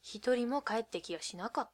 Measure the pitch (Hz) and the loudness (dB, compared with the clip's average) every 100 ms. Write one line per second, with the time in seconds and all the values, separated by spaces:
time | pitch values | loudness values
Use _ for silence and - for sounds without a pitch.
0 | - 214 240 247 240 277 - 220 226 175 | -14 -2 4 4 4 0 0 0 0 -4
1 | - 165 - 175 208 - - | -4 -6 -6 -6 -4 -2 -2